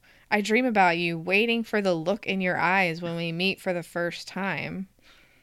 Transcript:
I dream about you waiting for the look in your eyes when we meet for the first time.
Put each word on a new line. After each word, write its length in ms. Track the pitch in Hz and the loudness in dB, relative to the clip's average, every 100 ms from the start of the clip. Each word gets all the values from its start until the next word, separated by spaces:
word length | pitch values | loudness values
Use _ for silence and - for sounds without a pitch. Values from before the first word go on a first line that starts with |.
| _ _ - | _ _ -2
I 100 | 214 | -2
dream 240 | 202 220 | 2 2
about 320 | 254 208 180 170 | 4 4 4 4
you 220 | 175 165 | 0 -2
waiting 460 | 170 196 233 233 | 0 2 2 0
for 180 | 226 214 | 0 0
the 120 | 196 | 2
look 300 | 170 160 202 - | 0 0 -2 -2
in 140 | 190 | -2
your 160 | 185 170 | 0 0
eyes 460 | 175 196 180 165 | 2 2 2 -2
when 140 | 175 170 | -4 -4
we 160 | 170 | -4
meet 280 | 165 185 - | -2 -2 -2
for 120 | 196 | -4
the 100 | 175 | -4
first 460 | 160 175 175 - - | -4 -4 -4 -6 -10
time. 580 | 190 190 147 143 175 190 _ - - _ _ | -6 -4 -4 -6 -8 -12 _ -20 -20 _ _